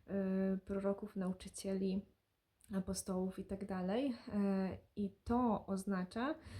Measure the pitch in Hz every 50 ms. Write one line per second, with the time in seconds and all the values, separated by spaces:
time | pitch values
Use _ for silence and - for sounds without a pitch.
0 | - - 196 196 190 190 190 190 190 190 190 190 - - 196 196 196 196 202 202
1 | 208 202 - 190 185 185 185 - - 190 - - - 196 190 190 196 190 190 202
2 | - - _ _ _ _ _ _ _ _ _ _ - - 202 190 185 202 190 190
3 | - - 185 185 185 190 - - 185 - 196 190 208 196 190 185 180 185 202 240
4 | 285 277 233 - - 226 - 208 202 196 196 190 190 185 - - - - - 202
5 | 202 190 - _ - - 233 247 254 233 208 - - - 196 190 190 202 196 180
6 | 180 - - 226 247 294 320 - - - -